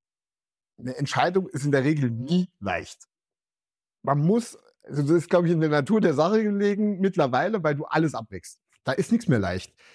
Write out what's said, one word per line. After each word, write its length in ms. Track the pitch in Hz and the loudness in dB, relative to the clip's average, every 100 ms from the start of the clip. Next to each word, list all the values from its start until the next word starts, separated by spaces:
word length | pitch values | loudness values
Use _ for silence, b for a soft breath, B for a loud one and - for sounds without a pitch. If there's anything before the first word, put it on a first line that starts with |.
| _ _ _ _ _ _ _ _ | _ _ _ _ _ _ _ _
eine 180 | 120 127 | -12 -8
Entscheidung 520 | 143 - 160 185 185 | -4 0 0 0 -2
ist 160 | 135 | -4
in 80 | 143 | 0
der 120 | 139 | 2
Regel 260 | 131 156 127 | 2 0 0
nie 400 | 117 127 180 180 - | -2 -2 0 -2 -6
leicht. 480 | 98 87 92 - - _ _ _ _ _ _ _ _ _ | -6 -6 -6 -18 -20 _ _ _ _ _ _ _ _ _
Man 160 | - 143 | -2 2
muss, 400 | 156 226 226 - _ _ | 4 2 0 -12 _ _
also 180 | - 139 | -10 -4
das 80 | 143 | 2
ist, 180 | 170 - | 2 4
glaub 140 | 180 | 2
ich, 80 | 170 | 2
in 80 | 170 | 2
der 80 | 156 | 2
Natur 320 | 147 135 214 | 2 2 2
der 140 | 185 | 2
Sache 280 | 135 160 220 | 2 2 2
gelegen 580 | 214 202 202 208 208 190 | 0 0 0 0 0 0
mittlerweile, 640 | 196 175 139 127 170 220 | -2 2 0 2 0 0
weil 120 | 156 | -2
du 100 | 143 | -2
alles 300 | - 156 160 | -2 0 0
abwägst. 460 | 120 113 95 - - _ _ | -2 -10 -14 -14 -20 _ _
Da 80 | - | -6
ist 200 | 135 - | -2 0
nichts 160 | 233 - | 0 2
mehr 100 | 123 | 2
leicht. 360 | 92 92 - _ b | 2 -4 -8 _ b